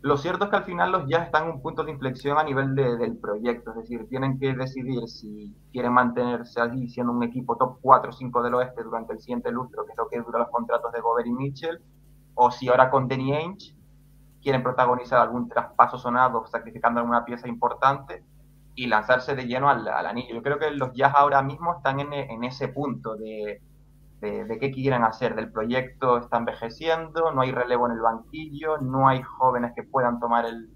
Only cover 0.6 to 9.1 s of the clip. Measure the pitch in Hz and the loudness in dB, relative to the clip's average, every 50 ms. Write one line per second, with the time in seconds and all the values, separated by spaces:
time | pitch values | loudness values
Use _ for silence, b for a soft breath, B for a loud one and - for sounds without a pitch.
0.6 | 190 - 175 175 175 180 185 185 143 135 156 165 170 170 - 156 156 165 165 143 | 0 -2 0 0 0 2 2 0 0 2 0 0 0 2 0 0 0 0 -4 -6
1.6 | 135 160 156 156 151 151 151 139 131 131 123 - - 143 143 151 156 151 135 135 | -8 -6 -4 -4 -4 -6 -6 -4 -4 -4 -4 -2 -2 2 2 2 2 2 0 0
2.6 | 139 135 135 139 135 123 117 117 120 - - - - 104 104 107 113 120 117 117 | 0 0 2 2 2 2 2 0 -2 -2 -4 -6 -4 -4 -4 -2 -2 -2 -2 -2
3.6 | - 113 110 113 113 - 120 113 107 - 127 127 135 135 131 135 135 135 131 127 | -6 -12 -12 -12 -10 -8 -8 -10 -8 -8 -4 -2 0 0 0 0 0 -2 0 -2
4.6 | 131 131 135 131 120 127 131 120 117 117 - - 113 107 104 104 104 101 - _ | -4 -6 -6 -6 -6 -4 -4 -4 -6 -8 -12 -16 -16 -14 -14 -14 -14 -16 -18 _
5.6 | _ _ - 127 120 120 123 123 123 120 117 123 123 123 123 117 120 - - 120 | _ _ -6 -4 0 4 4 4 4 4 2 0 -2 0 -2 -4 -6 -6 -2 0
6.6 | 117 120 120 131 127 117 - - 120 120 120 120 120 117 120 131 - - 117 - | 0 0 0 -4 -6 -6 -4 -2 -2 0 0 0 -2 -2 -2 -6 -4 -4 0 0
7.6 | 131 127 - - - 127 131 123 117 120 - - 127 123 117 120 120 120 120 123 | 0 0 0 -4 6 6 6 6 6 -2 -10 -10 -12 -2 -2 0 0 2 0 0
8.6 | 127 127 - 117 113 113 113 113 113 - | 0 -2 -4 -10 -10 -6 -6 -8 -6 -6